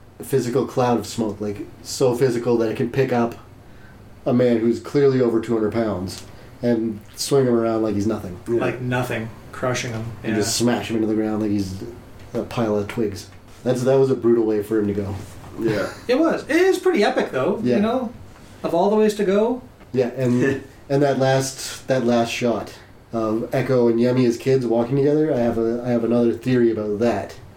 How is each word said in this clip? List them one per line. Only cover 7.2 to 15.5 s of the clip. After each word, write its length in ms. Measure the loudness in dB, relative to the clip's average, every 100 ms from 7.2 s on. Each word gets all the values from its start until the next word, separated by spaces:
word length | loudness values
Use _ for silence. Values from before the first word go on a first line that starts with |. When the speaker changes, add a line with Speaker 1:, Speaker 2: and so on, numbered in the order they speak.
| 0 2 4
Speaker 1:
him 80 |
around 280 | 2 2 0
like 120 | 0
he's 120 | 0 -2
nothing. 320 | -2 -6 -10 -4
Speaker 2:
Yeah. 120 | -2
Speaker 3:
Like 200 | -2 -2
nothing, 480 | -4 -2 -2 -6 -8 -12 -16
crushing 400 | -6 -4 -4 -4
him. 120 | -8 -8 -8
Speaker 1:
And 100 | -4
Speaker 3:
Yeah. 80 | -2
Speaker 1:
just 160 | 0 0
smash 320 | 0 0 -2
him 60 | -2
into 100 | 0
the 60 |
ground 280 | 0 0 -2
like 80 | 0
he's 240 | -2 -2 -8 -12 -14 -18 -20 -10
a 80 | -8
pile 340 | -6 -4 -2 0
of 120 | -2
twigs. 400 | -4 -4 -4 -12 -20 -20 -6
That's, 200 | -2 0
that 160 | 2 4
was 120 | 4
a 40 | 2
brutal 280 | 4 4
way 180 | 4 0
for 160 | 0 0
him 80 | 0
to 40 |
go. 200 | -2 -4 -6 -10 -16 -14